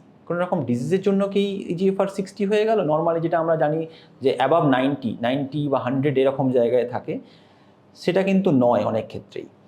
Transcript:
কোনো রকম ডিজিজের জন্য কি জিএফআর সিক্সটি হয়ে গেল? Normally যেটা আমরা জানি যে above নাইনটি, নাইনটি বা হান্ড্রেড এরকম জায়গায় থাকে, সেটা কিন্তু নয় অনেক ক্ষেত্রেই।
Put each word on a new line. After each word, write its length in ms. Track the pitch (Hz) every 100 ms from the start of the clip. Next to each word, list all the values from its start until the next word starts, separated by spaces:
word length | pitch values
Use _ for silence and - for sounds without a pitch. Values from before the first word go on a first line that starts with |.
| - - -
কোনো 140 | 170
রকম 240 | 180 180
ডিজিজের 380 | 123 120 147 190
জন্য 260 | 196 196 196
কি 460 | 202 202 196 - 170
জিএফআর 280 | 190 190 190
সিক্সটি 380 | - 196 -
হয়ে 200 | 196 214
গেল? 140 | 220 220 156
Normally 300 | 151 170 165
যেটা 180 | 165 170
আমরা 180 | 165 160
জানি 300 | 151 156 160 - - -
যে 160 | 131 123 135
above 180 | 165
নাইনটি, 520 | 151 131 135 143 110 98
নাইনটি 480 | 117 135 139 151 143
বা 100 | 131
হান্ড্রেড 400 | 120 135 147 135
এরকম 340 | 135 135 135
জায়গায় 360 | 127 117 123 113
থাকে, 300 | 110 - 262 - - - _ _ _ _
সেটা 280 | - - 185
কিন্তু 280 | 190 190 190
নয় 340 | 135 120 113
অনেক 220 | 107 110 -
ক্ষেত্রেই। 400 | - - - - _